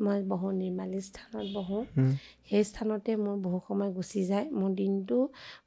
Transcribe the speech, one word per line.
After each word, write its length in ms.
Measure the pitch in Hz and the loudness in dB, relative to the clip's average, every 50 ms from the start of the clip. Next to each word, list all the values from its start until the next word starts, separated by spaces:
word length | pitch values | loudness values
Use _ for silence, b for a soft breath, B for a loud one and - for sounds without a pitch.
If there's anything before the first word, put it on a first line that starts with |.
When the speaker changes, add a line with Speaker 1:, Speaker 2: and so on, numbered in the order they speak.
Speaker 1:
মই 160 | 208 202 202 202 196 | 2 2 2 2 0
বহোঁ 280 | 190 196 175 190 196 | 0 -2 0 0 -2
নিৰ্মালী 480 | 196 185 185 185 180 185 190 185 185 196 | -2 -2 -2 -2 -2 -4 -4 -4 -4 -6
স্থানত 440 | 190 196 - - - - 226 214 208 196 202 | -6 -8 -12 -16 -14 -10 -8 -6 -6 -4 -4
বহোঁ। 300 | 202 185 180 196 214 254 - - | -4 -4 -2 -2 -4 -2 0 2
Speaker 2:
উম। 140 | 139 131 131 135 139 B B B B B - | 4 4 4 4 2 B B B B B 0
Speaker 1:
সেই 140 | 202 208 208 | 2 2 2
স্থানতে 480 | 208 - - 220 214 214 202 202 226 220 | 2 0 -4 -2 0 0 0 0 0 0
মোৰ 200 | 214 208 202 202 202 | 0 0 0 0 -2
বহু 200 | 185 180 180 180 - | 0 0 -2 -2 -2
সময় 240 | - 202 196 202 202 | -2 -2 0 0 0
গুচি 300 | 180 185 175 - - 202 185 | -2 -4 -4 -4 -2 0 0
যায়। 200 | 180 202 202 254 311 | 2 2 2 0 0
মোৰ 220 | 277 208 190 190 | 0 0 0 2
দিনটো 460 | 185 190 196 196 196 196 190 196 240 247 262 285 B B B B B B B | 2 2 2 2 2 0 0 2 2 4 2 2 B B B B B B B